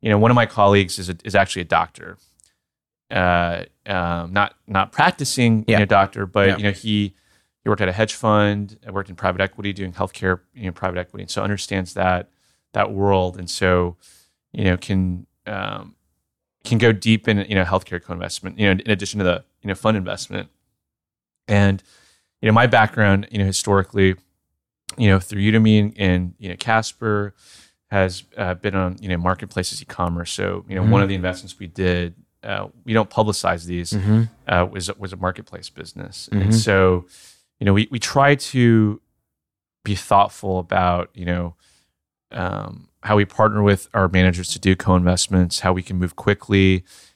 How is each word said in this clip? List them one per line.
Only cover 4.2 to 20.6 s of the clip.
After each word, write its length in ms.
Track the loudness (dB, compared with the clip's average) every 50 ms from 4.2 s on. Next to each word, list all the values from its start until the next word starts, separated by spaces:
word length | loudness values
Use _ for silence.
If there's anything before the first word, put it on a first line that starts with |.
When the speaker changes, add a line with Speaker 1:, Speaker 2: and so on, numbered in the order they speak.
| -6 -4 -2
Speaker 1:
not, 200 | -2 -2 -2 -2 _ _
not 260 | -6 -2 -2 -2 -2 0
practicing, 720 | 0 0 0 0 -2 -6 -6 -2 0 2 2 2 2 2
Speaker 2:
Yeah. 100 | 2 2
Speaker 1:
you 20 | 2
know, 60 | 2
doctor, 400 | 4 4 4 2 2 -2 -6 -8
but 220 | -4 0 2 2 2
Speaker 2:
Yeah. 80 | 2 0
Speaker 1:
you 40 | -2
know, 80 | -4 -4
he, 420 | -4 -4 -2 0 0 0 -2 -6 _ _ _ _ _ _ _ _ _ -4
he 40 | -4
worked 100 | -2 0
at 80 | 0 -2
a 40 | 0
hedge 200 | 0 -2 -2 -2
fund, 640 | -2 0 2 2 2 2 2 0 -2 -6 -10 -12 -18 _
uh, 60 | -12 -10
worked 160 | -10 -10 -10
in 80 | -8
private 240 | -6 -4 -2 -2 0
equity, 320 | -2 -4 -4 -6 -10 -10 -8
doing 200 | -8 -10 -10 -8
healthcare, 460 | -6 -6 -8 -6 -4 -2 -2 -2 -2 _ _ _
you 140 | -12 -10
know, 60 | -10 -8
private 260 | -6 -6 -6 -6 -6
equity, 240 | -8 -10 -12 -16 -14
and 80 | -10
so 120 | -6 -6 -4
understands 520 | -4 -4 -6 -6 -6 -6 -6 -6 -6 -6
that, 340 | -2 -2 0 0 -2 -4 -8 _ _ _ _ _ _ _ _ -4
that 180 | -4 -4 -2 -2
world, 460 | -2 0 2 2 2 0 -2 -4 -8
and 100 | -12 -12
so, 480 | -6 -2 0 2 2 2 2 -2 -4 -10 _ _ _ _ _ _ _ _ _ _ -8
you 100 | -2 0
know, 120 | 0 0
can, 500 | 0 -2 -4 -2 -2 -2 -2 -4 -6 -12 -16 _ _ -14
um, 480 | -12 -10 -8 -8 -8 -10 -10 -14 -18 -20 _ _ _ _ _ _ _ _ _ _ _ _ _ -8
can 120 | -4 0
go 160 | 2 4 4 4
deep 340 | 4 2 2 2 2 2 0
in, 100 | 0 0 -2 -2
you 60 | -2
know, 100 | -2 0
healthcare 360 | 0 0 -2 -2 -4 -10 -10 -10
co-investment, 560 | -10 -12 -10 -10 -10 -12 -12 -12 -10 -4 0
you 80 | 2
know, 60 | 2 2
in 180 | 2 0 -2
addition 280 | -2 -2 -4 -6 -4 -2
to 60 | 0
the, 180 | 0 0 0 -4 _ _ _ -8
you 60 | -8
know, 60 | -6
fund 220 | -2 -2 0 0
investment. 540 | -2 -4 -6 -10 -10 -10 -10 -10 -12 -12 -12 _ _